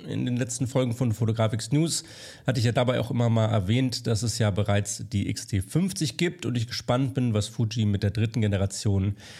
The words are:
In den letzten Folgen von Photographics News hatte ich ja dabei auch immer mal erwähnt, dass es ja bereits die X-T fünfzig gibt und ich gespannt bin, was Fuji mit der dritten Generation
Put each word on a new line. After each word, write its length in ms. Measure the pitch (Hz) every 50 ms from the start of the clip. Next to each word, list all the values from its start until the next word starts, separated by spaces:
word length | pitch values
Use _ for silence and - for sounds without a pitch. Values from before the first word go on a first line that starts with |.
| - -
In 180 | 110 107 127
den 120 | 123 123 120
letzten 280 | 131 123 - - 131
Folgen 280 | 113 - 131 131 123 113
von 180 | - 135 120
Photographics 640 | 107 - 117 110 110 113 113 110 113 107 - - 139
News 320 | 147 165 160 - - - - - - - - - - -
hatte 140 | - 120 135
ich 60 | 110
ja 60 | 123
dabei 300 | 113 123 123 127 123 120
auch 100 | 117 117
immer 160 | - 120 120 117
mal 200 | 113 113 110 107
erwähnt, 600 | 110 107 90 92 113 127 131 127 120 - - 120
dass 160 | 117 98 120
es 160 | 113 - -
ja 100 | 117 107
bereits 540 | 92 101 101 - 101 104 101 - - - 110 101
die 180 | - 98 92 -
X-T 320 | 113 - - - - 98
fünfzig 540 | 95 - - 156 185 190 190 - 160 - -
gibt 300 | - 170 175 175 - -
und 100 | 117 123
ich 120 | 120 117 -
gespannt 480 | - - - - 123 127 139 131 -
bin, 180 | 139 123 120 107
was 160 | 107 101 -
Fuji 340 | - - 120 107 110 120 110
mit 200 | 104 101 98 107
der 80 | 101
dritten 280 | - 107 110 113 - 120
Generation 760 | 107 104 101 92 98 98 - - - 107 98 98 95 101 104 - - - - -